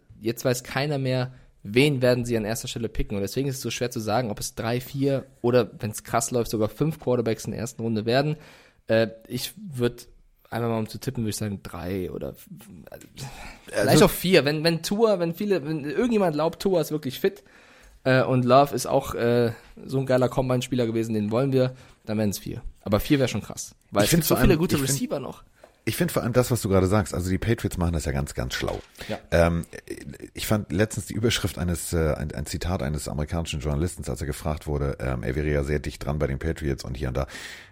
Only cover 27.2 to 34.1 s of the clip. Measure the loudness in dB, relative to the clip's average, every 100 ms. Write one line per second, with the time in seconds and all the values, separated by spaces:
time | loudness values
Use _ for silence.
27.2 | 0 0 0 0 0 0 0 0 0 -2
28.2 | -2 -4 -4 -4 -4 -4 -8 -14 -8 -8
29.2 | 0 4 4 2 -4 -10 -12 -12 -12 -14
30.2 | -14 -6 0 0 0 0 0 -2 -6 0
31.2 | 0 0 -2 -2 -2 -2 -2 0 2 0
32.2 | -4 -6 -6 -4 -2 -2 -2 -4 -4 -4
33.2 | -4 -4 -4 -4 -2 0 -2 -4 -6